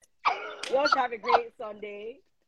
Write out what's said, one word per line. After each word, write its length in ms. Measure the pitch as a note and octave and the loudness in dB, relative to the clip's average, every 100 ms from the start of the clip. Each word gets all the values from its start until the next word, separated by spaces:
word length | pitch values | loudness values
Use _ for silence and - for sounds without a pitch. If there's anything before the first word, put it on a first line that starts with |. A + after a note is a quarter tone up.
| _ _ - - - - - | _ _ -2 0 -4 -10 0
you 60 | B3+ | 2
all 100 | D4 | 4
should 120 | C#4 | 4
have 140 | B3 | 2
a 60 | A3+ | -2
great 380 | A#3 A#3+ A#3 - | 2 2 2 -8
Sunday. 640 | A3 G#3 G#3 G3+ A3 C#4+ _ _ | -10 -10 -12 -10 -12 -14 _ _